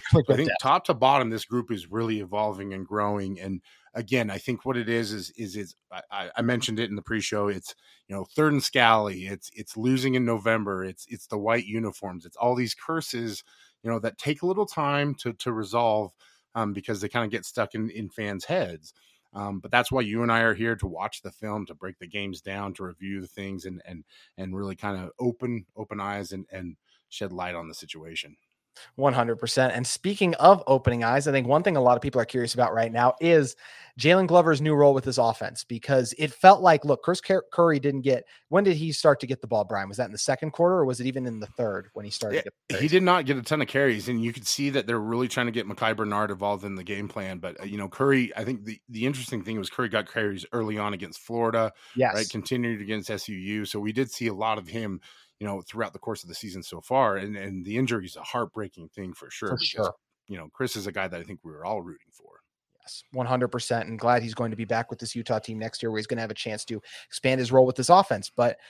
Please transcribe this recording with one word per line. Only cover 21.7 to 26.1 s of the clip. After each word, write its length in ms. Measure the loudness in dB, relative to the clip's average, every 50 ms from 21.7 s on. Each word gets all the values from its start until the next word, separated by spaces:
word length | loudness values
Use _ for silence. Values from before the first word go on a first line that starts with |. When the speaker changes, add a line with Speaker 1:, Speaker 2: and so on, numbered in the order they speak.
| -12
Speaker 2:
break 240 | -14 -12 -14 -12 -14
the 80 | -14
games 340 | -12 -10 -8 -8 -8 -10 -12
down, 320 | -12 -10 -8 -8 -8 -8 -10
to 80 | -10 -12
review 380 | -12 -12 -12 -12 -10 -10 -10
the 60 | -10
things, 380 | -12 -12 -12 -10 -10 -10 -10 -12
and, 140 | -12 -14 -14 -16
and, 200 | -16 -16 -16 -18 _ _ -20 -20 _ _ -12
and 180 | -10 -8 -8
really 180 | -8 -8 -8 -8
kinda 360 | -8 -6 -6 -6 -6 -8 -10 -8 -4
open, 480 | -2 -2 -2 -2 -4 -6 -6 -6 -8 _ -14
open 240 | -14 -12 -10 -8 -6
eyes 300 | -6 -4